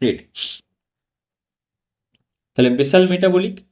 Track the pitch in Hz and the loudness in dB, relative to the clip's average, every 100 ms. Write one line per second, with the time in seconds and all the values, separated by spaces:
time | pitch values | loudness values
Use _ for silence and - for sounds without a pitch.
0 | 123 78 - - - - _ _ _ _ | -4 -4 -12 -12 -12 -12 _ _ _ _
1 | _ _ _ _ _ _ _ _ _ _ | _ _ _ _ _ _ _ _ _ _
2 | _ _ _ _ _ - 123 123 139 185 | _ _ _ _ _ 0 0 2 2 2
3 | 185 180 185 180 202 - _ | 2 2 0 0 -2 -8 _